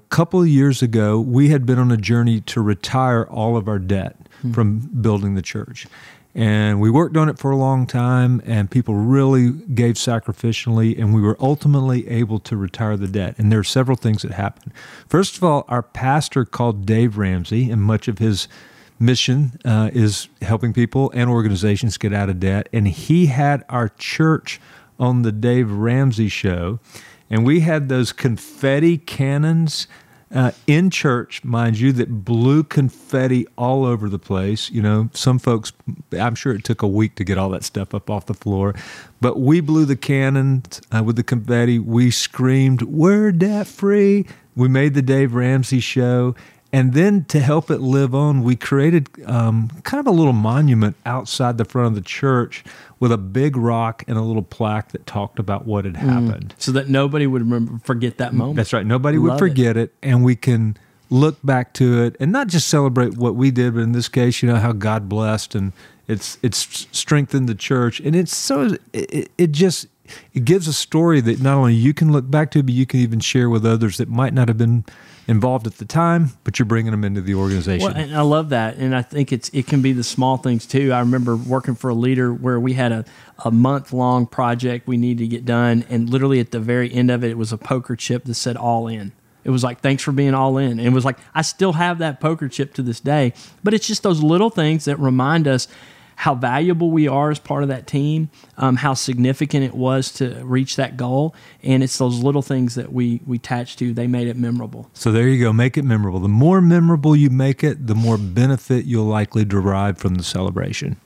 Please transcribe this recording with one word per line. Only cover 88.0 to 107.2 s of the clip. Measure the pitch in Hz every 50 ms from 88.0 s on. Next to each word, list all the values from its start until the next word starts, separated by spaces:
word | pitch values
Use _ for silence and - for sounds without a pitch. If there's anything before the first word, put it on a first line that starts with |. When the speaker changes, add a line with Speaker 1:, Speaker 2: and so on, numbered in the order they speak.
| - - 120 120 -
Speaker 2:
that | 127 117
said | - - 127 120 120
"all | 120 120 117 117 117 113
in." | 113 110 101 98 - _ _ _ _ _ -
It | 139
was | 131 127 123
like, | 123 123 -
"Thanks | - 139 139 131 -
for | -
being | 139 135 143 139 135
all | 135 131 135 131 135
in." | 139 127 120 113
And |
it | 120 120 127
was | 131 120
like, | 139 120 - - - -
I | 156
still | 156 - - - 185 190 160
have | 160 175 175 175 165
that | 165 156 139 -
poker | - 151 165 160 151 131
chip | - - 135 135 -
to | -
this | 131 123 117 -
day, | - 139 147 151 135 120 - - - - - _ -
but | 202 226
it's | 208 - -
just | 214 - -
those | 202 175 151
little | 151 151 165 180 214 226
things | 220 190 156 151 160 160 147
that | 147 143 -
remind | 143 131 127 127 127 139 160 170 156 143
us | 131 123 - - - - - - - - - _ _
how | - - 160 139
valuable | 123 127 123 123 143 165 180 175 165 175 165
we | 160 160 151 139
are | 135 139 147 151
as | 151 143
part | - - 143 143 143
of | 139
that | 131 127 - -
team, | - 139 139 147 156 160 160 151 _ _ _ - - -
um, | 123 131 127 123
how | 131 143 135
significant | - - - 131 120 123 127 135 - 156 147 - 143 135
it | 127 -
was | 127 127 131 131 135 131 - -
to | - 139 123 120 123 123
reach | 127 127 131 135 131 -
that | - 135 123 131 127
goal. | 123 123 127 135 147 160 - - - - - _ -
And | 135 131 131 131
it's | 127 - -
those | 131 123 123 120 120
little | 139 143 143
things | 131 - 135 131 127 120 120
that | 123 - - 135
we, | 123 123 120 117 117 -
we | 135 123 117
attach | - - 127 120 120 - - -
to. | 127 123 117
They | 120 120 123
made | 123 123 120 120
it | 117 123
memorable. | 120 117 120 120 117 110 120 113 117 - _
Speaker 1:
So | - - 117
there | 107 113 120 131
you | 135 127 120
go. | 113
Make | 107 113 120 127 - 156
it | 139
memorable. | 135 113 110 104 95 90 92
The | 90 101
more | 104 110 135 165 185 190
memorable | 180 170 170 175 170 170 170 151 139 156 151
you | 147